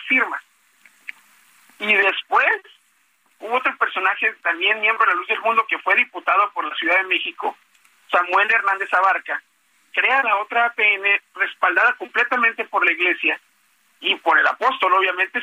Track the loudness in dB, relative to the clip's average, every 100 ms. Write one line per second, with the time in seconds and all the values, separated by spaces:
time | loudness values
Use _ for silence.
0 | 0 0 0 -4 -12 _ _ _ _ _
1 | -20 -20 _ _ _ _ _ _ 0 2
2 | 2 0 0 2 2 0 -4 -20 _ _
3 | _ _ _ _ -4 -2 -2 -2 -4 -2
4 | -2 -2 -4 -4 -4 -2 -2 0 0 2
5 | 2 0 -2 -2 0 0 0 -4 0 0
6 | 0 -4 0 2 0 -2 -6 -4 0 0
7 | 0 -4 -4 -8 -8 -8 _ _ _ _
8 | _ 0 2 2 2 2 2 -2 0 2
9 | 2 2 -2 -10 -10 _ _ _ _ -2
10 | 0 2 2 0 0 0 0 2 0 0
11 | 0 -2 -4 -6 -6 -2 0 2 2 0
12 | -6 -4 -2 0 0 -2 -4 0 0 0
13 | -2 0 -2 -4 _ _ _ _ _ _
14 | -6 -4 2 2 2 0 -2 0 2 2
15 | 2 -2 -4 -4